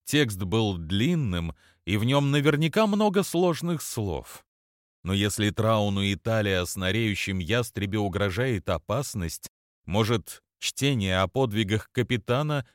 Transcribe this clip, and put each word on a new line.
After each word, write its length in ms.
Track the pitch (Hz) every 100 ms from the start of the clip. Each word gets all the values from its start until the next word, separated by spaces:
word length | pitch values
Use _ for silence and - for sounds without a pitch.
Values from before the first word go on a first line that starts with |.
Текст 340 | - 147 127 95
был 400 | 92 110 107 90
длинным, 760 | 80 98 135 170 120 87 82 - _ _
и 140 | - 104
в 60 |
нём 260 | 117 143 139
наверняка 560 | 147 147 147 160 208 220
много 360 | 202 214 185
сложных 600 | 180 170 185 151 170 160
слов. 640 | - - 101 71 - - _ _ _ _ _ _
Но 80 | 90
если 380 | 98 104 101 104
Трауну 520 | 104 110 110 104 98
и 140 | 98 98
Талиас 600 | 117 113 101 92 90 95
на 140 | 92
реющем 500 | 107 113 98 - 95
ястребе 580 | 85 120 117 - 98 107
угрожает 720 | 101 92 101 87 131 104 -
опасность, 800 | 85 - 113 143 107 85 - - _ _ _
может, 580 | - 95 110 117 - - _ -
чтение 600 | - - 139 127 95 92
о 80 | 95
подвигах 600 | 135 131 104 98 107 -
капитана 760 | - 117 123 - 123 151 147 -